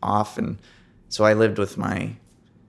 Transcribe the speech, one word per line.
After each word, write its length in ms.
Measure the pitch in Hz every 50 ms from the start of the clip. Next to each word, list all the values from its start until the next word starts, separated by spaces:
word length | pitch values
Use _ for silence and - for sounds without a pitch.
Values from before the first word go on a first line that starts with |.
off, 340 | - - 101 104 107 - -
and 220 | - - - 107 104 - - - _ _ _ _ _ _ _
so 140 | - - 107
I 80 | 107 107
lived 240 | 107 113 107 98 104
with 200 | 101 98 - -
my 380 | - 104 101 95 95 104 110 - _ _ _ _ _ _ _ _ _